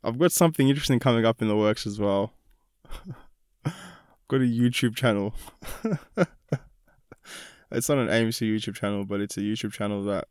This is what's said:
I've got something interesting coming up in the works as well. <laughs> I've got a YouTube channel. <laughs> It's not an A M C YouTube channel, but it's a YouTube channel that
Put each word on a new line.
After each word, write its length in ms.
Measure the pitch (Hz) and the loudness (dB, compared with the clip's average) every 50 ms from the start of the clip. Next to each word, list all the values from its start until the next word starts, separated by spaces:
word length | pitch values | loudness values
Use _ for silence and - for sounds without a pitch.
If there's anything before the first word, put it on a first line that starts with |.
I've 160 | - 110 113 123 | -4 -4 0 2
got 140 | 165 175 | 2 2
something 360 | - - 175 165 156 - 135 135 | 4 4 4 4 4 4 4 4
interesting 300 | 139 143 - - 135 120 | 4 2 2 2 0 2
coming 260 | - 135 120 117 110 | 4 2 2 4 4
up 160 | 113 113 _ | 2 2 _
in 60 | 113 | 0
the 100 | 107 104 | 2 2
works 300 | 107 107 107 107 - - | 4 4 2 2 0 -4
as 140 | 110 101 107 | -8 -4 -2
well. 320 | 104 101 98 98 101 113 _ _ _ _ _ _ _ _ _ _ _ | 0 0 2 0 0 -2 _ _ _ _ _ _ _ _ _ _ _
<laughs> 800 | - - - - 196 139 - - - _ _ _ _ _ _ _ | -14 -14 -14 -12 -14 -16 -16 -16 -20 _ _ _ _ _ _ _
I've 80 | 151 - - - 180 - - _ _ _ _ _ | -8 -8 -8 -18 -20 -20 -20 _ _ _ _ _
got 140 | _ - 135 | _ 0 2
a 40 | 131 | 2
YouTube 520 | 123 117 117 120 123 120 - - 120 110 | 2 2 4 2 2 2 2 0 0 0
channel. 400 | - - 123 107 101 98 104 - - - - - _ - - - - - | 0 0 2 2 2 0 -2 -6 -8 -14 -14 -20 _ -14 -14 -12 -6 -4
<laughs> 420 | 226 196 - - _ - - 175 - - _ _ _ - - - - _ _ _ _ _ _ _ _ - _ _ - - - - - - _ _ _ | -4 -4 -4 -6 _ 0 0 0 0 0 _ _ _ -6 -6 -6 -16 _ _ _ _ _ _ _ _ -20 _ _ -18 -18 -18 -18 -18 -20 _ _ _
It's 180 | - 117 120 - | -6 -4 0 0
not 100 | 147 139 | 0 0
an 100 | 117 - | 2 2
A 40 | |
M 200 | 104 117 113 113 | 2 2 2 0
C 220 | 113 - 117 110 107 | 0 -2 -2 -2 -2
YouTube 200 | 110 107 - 98 | -2 -4 -6 -8
channel, 300 | - - 101 101 101 101 | -6 -4 -4 -4 -4 -4
but 160 | 98 101 101 | -4 -4 -4
it's 160 | 101 101 - | -4 -4 -4
a 40 | - | -6
YouTube 320 | 101 104 107 110 - 107 | -4 -4 -4 -4 -4 -8
channel 300 | - - 107 101 104 101 98 | -6 -4 -4 -4 -4 -4 -2
that 240 | 104 101 92 - _ | -2 -4 -4 -6 _